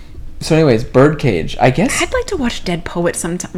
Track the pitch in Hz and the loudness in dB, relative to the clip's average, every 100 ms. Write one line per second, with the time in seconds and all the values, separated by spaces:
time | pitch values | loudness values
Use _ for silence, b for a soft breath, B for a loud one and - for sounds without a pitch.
0 | B - - - - 160 156 113 - 127 | B -14 -12 -8 0 4 4 4 2 4
1 | 147 156 135 87 78 - 123 135 240 - | 4 4 0 0 -2 2 2 4 0 0
2 | 339 508 480 370 240 - - 170 - 175 | -2 -2 -2 -2 -4 -4 -4 -6 -6 -2
3 | 170 - 170 175 - | -2 -2 -4 -6 -6